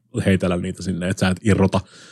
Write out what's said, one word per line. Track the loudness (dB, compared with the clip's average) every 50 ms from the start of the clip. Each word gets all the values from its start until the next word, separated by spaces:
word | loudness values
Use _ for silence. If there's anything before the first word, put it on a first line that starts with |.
| _ _ -6 -2 2
heitellä | 2 2 2 2 -2 -2
niitä | -2 -4 -6 -8 -8 -6
sinne, | -6 -4 -4 -2 -4
että | -2 0
sä | 0 -2
et | -2 0 2
irrota | 2 4 4 4 2 2 -2 -4 -4 -20 -20 -20 -20